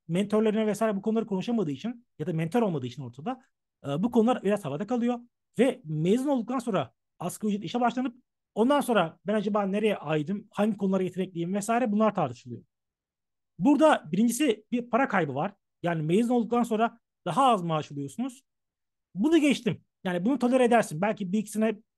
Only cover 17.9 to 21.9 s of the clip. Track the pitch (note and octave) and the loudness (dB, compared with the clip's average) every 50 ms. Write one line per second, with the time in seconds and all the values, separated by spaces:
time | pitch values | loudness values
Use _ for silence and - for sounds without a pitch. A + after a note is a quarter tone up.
17.9 | D3 C#3+ C#3 C#3 - - B3 C4+ B3 - _ _ _ _ _ _ _ _ _ _ | -8 -10 -10 -8 -6 -6 -6 -6 -8 -12 _ _ _ _ _ _ _ _ _ _
18.9 | _ _ _ _ _ E3+ G#3+ D#4 E4 D#4+ C#4 D4 B3+ - - G#3+ D#3+ - _ _ | _ _ _ _ _ 0 2 4 4 6 6 4 2 2 0 -2 -4 -4 _ _
19.9 | _ _ _ F#3+ F3+ F3 F3 A#3 D4 - B3 B3 C4 C4 B3 A#3 A#3+ A3+ G3+ - | _ _ _ -4 -4 0 0 0 0 0 0 2 4 4 4 6 4 4 2 0
20.9 | D#3 D3+ F#3+ G#3+ A3+ - - F3 F#3 A3 G#3 - - G#3+ A3 A3+ A3+ G#3+ _ _ | -2 -2 -2 -2 -2 -4 -4 -2 -2 -2 -2 -2 -2 -2 0 0 -2 -4 _ _